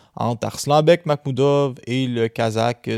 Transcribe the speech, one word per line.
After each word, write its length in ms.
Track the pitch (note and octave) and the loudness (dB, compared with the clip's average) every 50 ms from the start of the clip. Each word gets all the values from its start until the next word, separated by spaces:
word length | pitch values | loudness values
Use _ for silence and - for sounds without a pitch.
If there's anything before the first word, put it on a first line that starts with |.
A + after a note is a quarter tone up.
| _ _ - | _ _ -8
entre 320 | - A2+ A#2 A#2+ - A2 | -4 -4 -4 -4 -4 -6
Arslanbek 580 | A2 - - - C#3 D3 D#3 D3+ E3 F3 E3+ - | -8 -8 -6 -2 2 2 4 6 6 4 4 2
Makhmoudov 720 | D#3 D3 - - C#3 B2+ B2+ C#3 C#3+ C#3+ C#3+ C#3+ C3+ B2+ - - | -2 -4 -4 -4 -4 0 0 2 2 2 2 0 -2 -4 -8 -8
et 220 | A#2 B2 C3 C3 | -6 -4 -2 -2
le 220 | B2 A#2+ A#2 A2+ A2+ | -2 -2 -2 -2 -2
Kazakh 600 | - A#2+ A2+ A2+ G#2+ A2 A2+ A#2+ A#2+ - - A2+ A2+ | -2 -2 -2 -2 0 0 -2 -2 -4 -6 -6 -6 -6